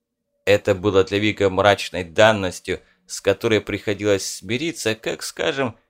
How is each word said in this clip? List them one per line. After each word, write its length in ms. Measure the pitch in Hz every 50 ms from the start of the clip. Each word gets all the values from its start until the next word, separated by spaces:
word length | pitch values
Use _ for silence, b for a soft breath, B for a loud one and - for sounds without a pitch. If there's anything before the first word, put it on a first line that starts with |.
| _ _ _ _ _ _ _ _ _
Это 320 | 95 101 101 - 107 98
было 260 | 90 95 104 95 95 95
для 160 | - 101 101
Вика 320 | 107 107 98 - 101 95
мрачной 540 | 92 95 98 101 101 - - - - 90 90
данностью, 760 | 82 78 110 107 110 110 101 95 90 87 - - - 87 b b b b b b -
с 120 | - -
которой 400 | - 196 196 - - 143 110 101
приходилось 640 | - - 101 98 - 110 104 90 104 104 101 95 -
смириться, 720 | - - - - 92 117 127 160 170 - - - 110 110
как, 300 | - - 170 - - -
скажем, 520 | - - - - - 143 139 131 120 113 _ _ _